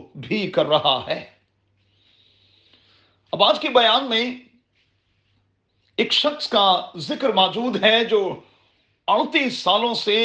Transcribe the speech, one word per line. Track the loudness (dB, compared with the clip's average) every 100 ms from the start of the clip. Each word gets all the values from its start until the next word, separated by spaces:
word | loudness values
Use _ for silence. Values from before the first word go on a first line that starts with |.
| -8 -18 -6
بھی | -4 -2
کر | -2 0
رہا | 2 2 -2 -4
ہے۔ | -8 -10 _ _ _ _ _ _ _ _ _ _ _ _ _ _ _ _ _ _ _ _
اب | 2
آج | 2 2
کے | 2
بیان | 4 4 2 0
میں | -2 -4 -8 -18 _ _ _ _ _ _ _ _ _ _ _ _ _ _ -4
ایک | -2
شخص | 0 0 -4 -2
کا | 2 4 2 -2 -12 -8
ذکر | -4 0
موجود | 2 2 0 -4 0
ہے | 2 2
جو | 2 0 0 -6 -16 _ _ _ _ _ -2
اڑتیس | 0 0 0 -2 -2
سالوں | 0 0 0 -4
سے | -2 0